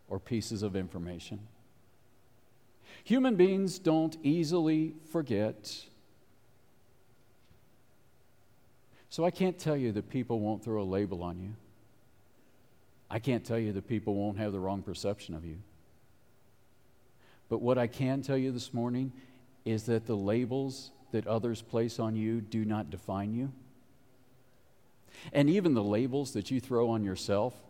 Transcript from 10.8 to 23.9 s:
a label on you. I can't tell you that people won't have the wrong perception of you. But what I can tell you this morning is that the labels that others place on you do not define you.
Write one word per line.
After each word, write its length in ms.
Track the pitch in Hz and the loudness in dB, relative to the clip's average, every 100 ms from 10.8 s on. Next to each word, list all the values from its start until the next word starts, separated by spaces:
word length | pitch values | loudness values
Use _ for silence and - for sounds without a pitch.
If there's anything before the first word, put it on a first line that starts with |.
a 20 | |
label 380 | 98 95 101 90 | 0 0 0 -2
on 160 | 87 87 | -6 -6
you. 160 | 95 110 - - - - - - - _ - - - - _ - - | -8 -12 -16 -20 -20 -20 -20 -20 -20 _ -20 -20 -20 -20 _ -20 -8
I 60 | 110 | -4
can't 260 | 123 117 | 0 -2
tell 140 | - 113 | 0 -2
you 140 | 110 | 0
that 120 | 98 - | -2 -2
people 280 | 110 107 | -4 0
won't 240 | 101 104 101 | 0 -2 -2
have 140 | 107 | -2
the 60 | 98 | -2
wrong 220 | 95 98 | -2 -4
perception 540 | 90 87 101 107 - | -6 -4 -4 -4 -6
of 100 | 80 | -10
you. 140 | 82 80 - - - - _ _ - _ - _ _ _ _ _ _ - - - - | -10 -12 -14 -20 -20 -20 _ _ -20 _ -20 _ _ _ _ _ _ -20 -20 -20 -6
But 100 | 113 | -2
what 160 | 120 127 | 2 4
I 100 | 120 | 2
can 360 | - 131 135 | 0 0 0
tell 160 | 131 135 | 0 0
you 140 | 131 | 0
this 200 | 123 - | -2 -4
morning 400 | 120 120 123 135 - - - - - - | -2 0 0 -2 -6 -20 -20 -20 -10 -2
is 160 | 110 | -2
that 220 | 123 113 113 | 2 0 0
the 100 | 107 | -2
labels 760 | 98 113 120 131 135 131 - - - | 2 2 0 -2 -4 -6 -14 -20 -4
that 160 | 113 101 | -4 0
others 340 | 113 120 110 | 0 0 -4
place 400 | - 113 117 - | -2 0 0 0
on 160 | 113 110 | -2 0
you 240 | 110 117 | 0 0
do 240 | 104 113 | -2 -2
not 240 | 107 107 104 | 0 0 -2
define 460 | 92 - 98 104 | -8 -6 -4 -2
you. 180 | 113 139 131 - - - | -2 -4 -6 -18 -20 -20